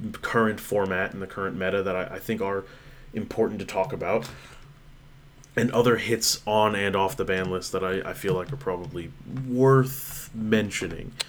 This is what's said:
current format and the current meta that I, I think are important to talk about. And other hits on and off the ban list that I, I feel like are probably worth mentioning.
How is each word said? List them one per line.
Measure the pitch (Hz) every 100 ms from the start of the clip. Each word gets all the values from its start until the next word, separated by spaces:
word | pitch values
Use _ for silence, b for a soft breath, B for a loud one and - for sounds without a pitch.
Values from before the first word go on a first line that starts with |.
| 107 -
current | - 117 110 104
format | - 104 95 92 98
and | 98
the | 95
current | - 95 90
meta | 92 98
that | 95
I, | 92 90 92
I |
think | - 110
are | 98 98 - b b b b
important | 113 101 - 107 104
to |
talk | - 95 -
about. | 101 85 107 - B B B B - - - - - - - - -
And | 117
other | 110 120 110
hits | 98 110 - - -
on | 107 107
and | 101 101
off | 98 95 -
the |
ban | 95 92 92
list | 92 -
that | 92
I, | 92 95 -
I |
feel | 92 98
like | 92 90
are | -
probably | - 90 87 87 85 - - 131 131
worth | 123 135 135 127 - - - -
mentioning. | 113 110 110 104 - 90 82 - -